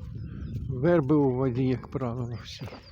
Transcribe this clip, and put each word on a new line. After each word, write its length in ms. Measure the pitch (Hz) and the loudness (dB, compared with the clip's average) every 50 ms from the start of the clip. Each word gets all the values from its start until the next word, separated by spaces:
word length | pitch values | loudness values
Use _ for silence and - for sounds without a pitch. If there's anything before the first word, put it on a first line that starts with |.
| - - - - - - - - - - - - - 123 | -12 -10 -10 -10 -10 -10 -10 -10 -8 -8 -6 -6 -6 -4
Верби 460 | 131 127 131 170 175 170 139 131 156 | -2 2 4 4 6 6 6 6 4
у 180 | 147 143 135 123 | 6 6 4 4
воді, 340 | 127 135 131 117 123 135 131 | 2 2 0 2 2 2 2
як 200 | 127 120 - - | 2 0 -2 -6
правило, 520 | - 143 131 120 117 127 123 117 120 110 - | -6 -4 -4 -4 -4 -4 -4 -6 -6 -8 -10
всі. 240 | - - - - - - - - - | -12 -14 -12 -12 -12 -12 -14 -16 -18